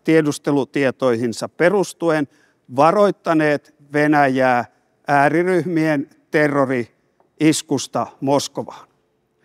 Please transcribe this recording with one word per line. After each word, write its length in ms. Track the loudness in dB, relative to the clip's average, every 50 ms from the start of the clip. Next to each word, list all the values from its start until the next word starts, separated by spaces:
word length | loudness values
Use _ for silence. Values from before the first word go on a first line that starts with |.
| _
tiedustelutietoihinsa 1400 | 2 2 2 2 0 -4 -4 -4 -2 -2 -2 -2 -2 -4 -2 -2 -2 -2 -2 -2 0 0 0 -2 -6 -6 -8 -10 -12
perustuen 800 | -4 0 0 2 2 0 -2 -4 -6 -4 -2 -2 0 -2 -2 -6 _ _ _ _ _ _ _ -8 0
varoittaneet 1000 | 2 4 4 4 4 2 2 0 -2 _ -2 0 0 0 0 0 -2 -6 _ _ _ _ _
Venäjää 720 | -2 0 0 2 2 2 2 2 2 2 2 2 2 0 -2 -6 _ _ _ _ _ _ _
ääriryhmien 1040 | 0 2 2 2 2 2 0 0 0 -2 -2 -2 -2 -2 -2 0 0 -2 -2 -4 -8 _ _ _ _
terrori-iskusta 1800 | -2 0 0 0 0 0 -2 0 -2 -4 -6 -8 _ _ _ _ _ _ _ _ _ _ 2 2 2 0 -2 -4 -6 -6 -6 -6 -6 -6 -6 -6 -8 _
Moskovaan. 680 | -4 -2 -2 -2 -2 -4 -10 -12 -12 -12 -16 -20 -20 _ _ _ _ _ _ _ _ _ _ _